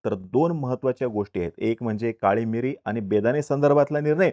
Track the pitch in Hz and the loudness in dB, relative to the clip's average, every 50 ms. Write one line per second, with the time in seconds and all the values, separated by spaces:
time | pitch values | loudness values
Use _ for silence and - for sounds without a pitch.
0 | - 110 104 95 92 92 - 127 160 170 170 156 139 127 127 120 - 131 127 - | -6 -4 -4 -4 -4 -2 0 2 2 2 0 -2 -4 -4 -4 -2 -2 -2 -2 -2
1 | 135 123 107 104 101 - - 98 87 82 - - 101 110 117 - 123 113 107 104 | -4 -4 -2 -2 -4 -4 -4 -6 -6 -6 -6 -4 -2 -2 -2 -2 -2 -4 -4 -2
2 | 117 117 113 - - 98 101 113 117 113 110 117 120 131 139 - - - 107 117 | -2 -4 -2 0 2 2 2 2 0 -2 -2 -2 -2 -4 -6 -6 -6 -6 -4 -4
3 | 107 95 104 107 104 117 131 151 147 - 143 139 143 143 143 147 143 - 147 147 | -2 0 2 2 2 2 2 0 0 -2 0 2 4 4 6 4 4 2 0 -2
4 | 147 151 151 165 190 160 | 0 0 2 2 2 2